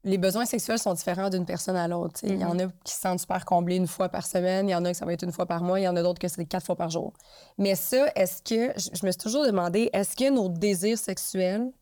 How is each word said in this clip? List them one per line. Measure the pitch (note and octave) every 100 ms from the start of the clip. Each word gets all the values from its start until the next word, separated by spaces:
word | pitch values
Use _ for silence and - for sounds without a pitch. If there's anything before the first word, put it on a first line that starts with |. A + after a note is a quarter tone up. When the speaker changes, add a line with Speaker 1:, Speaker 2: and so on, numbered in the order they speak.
Speaker 1:
les | F#3+ F#3+
besoins | F#3+ F#3+ A#3+
sexuels | A#3 - A3+
sont | -
différents | E3+ - F3 G3
d'une | F#3 F3
personne | F3 - F#3
à | E3+
l'autre, | F3 E3+ -
tu | -
sais. |
Il | F#3+
y | F3+
en |
Speaker 2:
Mhm. | F3
Speaker 1:
a | F#3 - -
qui |
se | -
sentent | F#3+ F3+
super | - F#3 -
comblés | F3 F3 F3+
une | F3+
fois | - F#3
par | - -
semaine, | F#3+ F3+ F#3+ G3
il |
y | F3
en | F3
a |
que | F3
ça | E3+
va |
être | E3+
une | F3+
fois | - F3+
par | E3+
mois, | F3 F#3+
il |
y | F#3+
en | F3+
a |
d'autres | F3 F3
que | F3+
c'est | F3+ E3
quatre | F#3 -
fois | F3
par | E3+
jour. | D#3+ - - - - - -
Mais | G3 F#3+
ça, | - B3+ C#4+ -
est-ce | F#3 -
que, | - A3+ B3 C#4+
je, | F3+ -
je | F#3+
me |
suis | F3+
toujours | G#3+ B3+ C#4+
demandé, | G3 F3 F#3 A#3
est-ce | - G3 -
que | C4+
nos | C4+ F#3+
désirs | E3+ G#3 F#3 G3+ A3+
sexuels | - F#3 - F#3+ F3+ G3+ B3+ C4